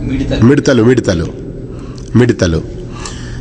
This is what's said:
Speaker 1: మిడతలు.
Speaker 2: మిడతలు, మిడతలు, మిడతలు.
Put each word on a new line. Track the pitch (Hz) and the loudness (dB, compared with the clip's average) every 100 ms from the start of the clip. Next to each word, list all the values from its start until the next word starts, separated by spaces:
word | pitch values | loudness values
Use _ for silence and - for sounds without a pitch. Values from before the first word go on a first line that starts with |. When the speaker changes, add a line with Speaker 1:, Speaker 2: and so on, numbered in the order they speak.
Speaker 1:
మిడతలు. | - - - - | -4 -4 -2 4
Speaker 2:
మిడతలు, | 117 139 143 127 | 6 6 4 4
మిడతలు, | 110 127 - 87 80 - - - - - - - - 110 | 4 4 2 0 -2 -8 -12 -12 -12 -12 -12 -14 0 4
మిడతలు. | 123 - 92 80 - - - - - - - - | 4 4 0 0 -4 -10 -12 -12 -12 -12 -10 -10